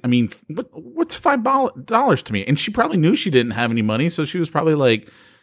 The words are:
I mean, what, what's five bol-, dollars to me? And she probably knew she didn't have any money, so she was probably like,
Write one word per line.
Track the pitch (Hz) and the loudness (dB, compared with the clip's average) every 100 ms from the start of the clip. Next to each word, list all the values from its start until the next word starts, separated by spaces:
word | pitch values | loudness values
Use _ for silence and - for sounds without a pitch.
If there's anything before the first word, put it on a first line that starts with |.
I | 123 | 0
mean, | 123 110 - - | 0 0 -6 -12
what, | 156 - | -12 -12
what's | - 240 320 339 - | -14 -10 -6 -4 -2
five | 311 277 | 0 0
bol-, | 233 269 254 131 | 0 0 -2 -6
dollars | - 226 269 139 | -2 0 2 0
to | - | -2
me? | 107 | -4
And | 98 143 | 0 -2
she | - | 0
probably | 214 233 190 | -2 0 2
knew | 151 262 | 2 2
she | 202 | 2
didn't | 131 120 | 2 2
have | 107 120 | 0 -2
any | 117 | 0
money, | 107 110 165 | 0 0 -2
so | 170 | -2
she | 151 175 | -4 -4
was | 160 | -4
probably | 151 160 151 | 0 0 2
like, | 131 113 - - _ _ | 4 2 -2 -20 _ _